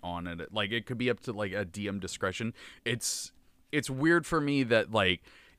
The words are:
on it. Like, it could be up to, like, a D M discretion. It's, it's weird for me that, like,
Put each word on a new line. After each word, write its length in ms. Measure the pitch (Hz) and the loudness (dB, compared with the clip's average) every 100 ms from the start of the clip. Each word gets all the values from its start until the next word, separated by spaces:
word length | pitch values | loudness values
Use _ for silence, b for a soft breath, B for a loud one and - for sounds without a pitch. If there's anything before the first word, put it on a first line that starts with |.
on 240 | 87 87 87 | -8 -6 -6
it. 260 | 85 80 | -8 -6
Like, 200 | 107 104 | -4 -2
it 120 | 117 - | -2 -4
could 120 | 120 | -2
be 100 | 123 | 0
up 100 | 117 | 0
to, 120 | - | -4
like, 200 | 104 104 | -4 -4
a 120 | 92 | -2
D 240 | 95 101 101 | -4 -4 -4
M 120 | 98 | -4
discretion. 520 | 92 - 98 92 113 - B B | -6 -4 -4 -2 -6 -8 B B
It's, 480 | - 117 - - - - - _ _ | -4 -2 -2 -6 -8 -16 -20 _ _
it's 160 | 147 - | -4 -2
weird 380 | 131 156 170 147 | 0 4 4 4
for 140 | 165 | 0
me 220 | 143 143 | 2 2
that, 260 | 123 113 101 | 4 4 4
like, 300 | 110 95 90 - b b | 4 4 2 -2 b b